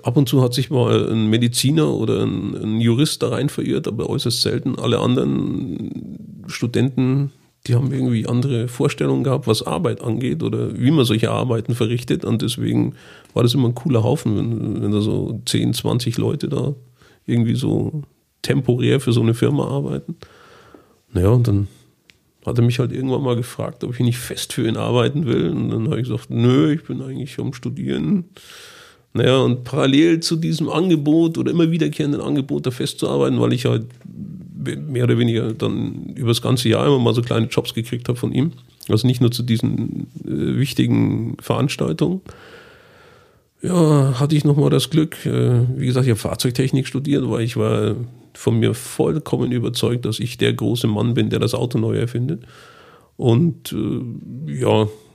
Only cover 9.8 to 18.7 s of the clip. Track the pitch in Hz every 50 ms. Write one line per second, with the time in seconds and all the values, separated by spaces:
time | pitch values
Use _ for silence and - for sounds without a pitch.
9.8 | 180 120 110 - - 123 110 - 127 127 139 160 - 110 113 117 120 107 107 -
10.8 | 117 127 160 156 127 - 104 107 113 110 113 110 110 127 120 113 107 - 117 120
11.8 | 117 110 120 120 123 - 147 - - 95 113 120 - 110 - 113 113 113 117 120
12.8 | 117 - - - - - - - - - - - 123 120 120 139 127 117 120 -
13.8 | - 160 131 113 107 120 127 120 - - 107 98 101 113 117 110 107 - 104 -
14.8 | 110 104 104 104 104 110 101 98 98 - 120 - - - - 117 110 120 117 -
15.8 | - 110 110 123 120 - 117 113 110 110 - 147 - - 143 - 123 143 147 -
16.8 | - _ _ _ _ _ _ _ _ - 123 120 113 117 117 120 123 110 104 -
17.8 | - - - 151 139 - _ _ _ _ _ _ - - 131 143 - -